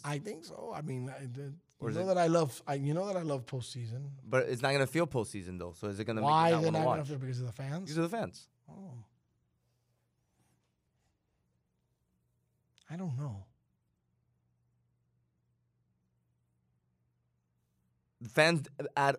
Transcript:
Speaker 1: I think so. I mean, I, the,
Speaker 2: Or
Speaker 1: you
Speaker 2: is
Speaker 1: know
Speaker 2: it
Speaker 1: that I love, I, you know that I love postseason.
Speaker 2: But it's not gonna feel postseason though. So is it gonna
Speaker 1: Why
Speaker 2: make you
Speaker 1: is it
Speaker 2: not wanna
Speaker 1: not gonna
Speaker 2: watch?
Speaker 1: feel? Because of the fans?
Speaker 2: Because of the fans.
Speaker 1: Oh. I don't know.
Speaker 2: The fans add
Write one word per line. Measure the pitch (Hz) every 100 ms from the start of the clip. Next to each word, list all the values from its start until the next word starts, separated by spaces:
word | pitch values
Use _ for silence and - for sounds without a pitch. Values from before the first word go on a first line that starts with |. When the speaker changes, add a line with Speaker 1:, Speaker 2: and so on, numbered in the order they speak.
| 147
Speaker 1:
I | 147
think | 175 160 -
so. | - -
I | 175
mean, | 147 127 127
I, | 135 135
the, | 123 143 156 _ _
Speaker 2:
Or | 117
Speaker 1:
you |
Speaker 2:
is | 110
Speaker 1:
know |
Speaker 2:
it | 190
Speaker 1:
that | 180
I | 170
love, | 170 147 - -
I, | 143
you | 139
know | 160 196
that | 185
I |
love | 160 135 117
postseason. | 131 113 123 113 120 143 139
Speaker 2:
But | 123 127 -
it's | 120
not | 135
gonna | 139 131
feel | 160 165
postseason | 131 104 101 90 90
though. | 87 85
So | 104
is | 98
it | 110
gonna | 113
Speaker 1:
Why | 120 160 165
Speaker 2:
make |
you | 165
Speaker 1:
is | 160
it |
Speaker 2:
not |
wanna | 160
Speaker 1:
not | 156
gonna | 117
Speaker 2:
watch? | 143
Speaker 1:
feel? | 143
Because | 131 123
of | 123
the |
fans? | 120 135 156
Speaker 2:
Because | 190 156
of |
the | 170 226
fans. | 175 - - _ -
Speaker 1:
Oh. | - 196 120 104 _ _ _ _ _ _ _ _ _ _ _ _ _ _ _ _ _ _ _ _ _ _ _ _ _ _ _ _ _ _ _ _ _ _ _ _ _ -
I | 165
don't | 185 127
know. | 143 101 95 _ _ _ _ _ _ _ _ _ _ _ _ _ _ _ _ _ _ _ _ _ _ _ _ _ _ _ _ _ _ _ _ _ _ _ _ _ _ _ _ _ _ _ _ _ _ _
Speaker 2:
The | 113
fans | - 160 165 - - 143 -
add | 139